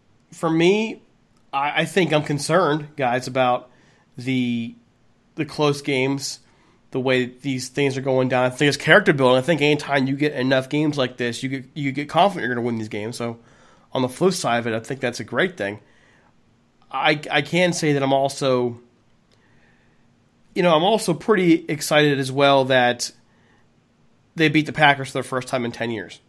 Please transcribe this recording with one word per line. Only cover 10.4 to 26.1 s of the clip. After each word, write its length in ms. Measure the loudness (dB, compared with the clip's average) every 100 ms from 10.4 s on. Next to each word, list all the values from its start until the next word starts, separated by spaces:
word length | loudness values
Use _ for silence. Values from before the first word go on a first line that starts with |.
| 0 0 0
games 280 | -2 -2 0
like 200 | -4 -4
this, 260 | -6 -6
you 60 | -8
get, 160 | -8 -10
you 180 | -8 -6
get 180 | -6 -4
confident 380 | 2 2 0 -4
you're 80 | -2
gonna 100 | -4
win 120 | -4
these 120 | -6
games. 280 | -8 -8 -8
So 200 | -8 -10 _ _ _ _ _
on 80 | -4
the 80 | -4
flip 240 | 0 0
side 260 | 0 -2 -2
of 80 | -2
it, 60 |
I 60 | -6
think 200 | -6 -6
that's 200 | -6 -6
a 40 |
great 340 | -6 -2 -2 -2
thing. 220 | -8 -8 _ _ _ _ _ _ _ _ _ _ _
I, 300 | -2 0 0 0
I 120 | -2
can 300 | 0 0 0
say 200 | 0 0
that 80 | 0
I'm 120 | 2
also, 680 | 2 0 -2 0 0 0 -4 _ _ _ _ _ _ _ _ _ _ _ _ _ _ _ _ _ 0
you 80 |
know, 120 | 2 4
I'm 80 |
also 300 | 4 2 0
pretty 520 | -2 2 4 6 4 2
excited 520 | -6 2 4 4 2
as 120 | -2
well 340 | 2 4 6 4
that 460 | 4 2 0 -6 -12 _ _ _ _ _ _ _ _ _ _ _ 0
they 140 | 2
beat 160 | 2 0
the 80 |
Packers 380 | 6 6 6 -2
for 80 | -6
the 40 |
first 240 | -4 -6 -4
time 180 | -4 -4
in 60 |
ten 200 | -4 -6
years. 280 | -6 -10